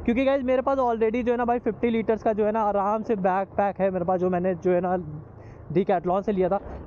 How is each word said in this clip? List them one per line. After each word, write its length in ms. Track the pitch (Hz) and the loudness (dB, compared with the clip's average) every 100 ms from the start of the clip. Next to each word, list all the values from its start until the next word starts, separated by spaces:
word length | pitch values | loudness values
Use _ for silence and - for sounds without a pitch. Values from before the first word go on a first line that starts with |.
| - | -2
क्योंकि 200 | 240 269 | 2 2
guys 180 | 277 | 2
मेरे 180 | 254 254 | 2 0
पास 160 | 269 269 | 2 2
already 440 | 247 233 220 240 | 2 2 2 2
जो 80 | 233 | 0
है 60 | 240 | 0
ना 80 | 240 | 0
भाई 140 | 240 | 0
fifty 300 | 240 202 240 | 0 0 0
liters 340 | 226 220 214 | 0 0 0
का 100 | 233 | 0
जो 120 | 208 214 | 0 0
है 60 | |
ना 100 | 220 | 2
आराम 400 | 208 202 196 220 | 0 2 0 -2
से 120 | 214 208 | -2 0
backpack 640 | 185 190 196 - 202 180 | 0 0 -2 -2 -2 0
है 100 | 190 | 0
मेरे 140 | 185 175 | 0 0
पास, 140 | 180 | 0
जो 100 | 185 | 2
मैंने 260 | 175 190 170 | 0 0 0
जो 160 | 185 | 2
है 100 | 175 | 2
ना 160 | 180 185 151 151 - - - - - | 2 -2 -4 -12 -16 -20 -20 -20 -4
Decathlon 480 | 156 202 180 175 196 | -2 2 0 0 -2
से 80 | 196 | 0
लिया 180 | 190 180 | 0 0
था। 100 | 196 - - | 0 -4 -14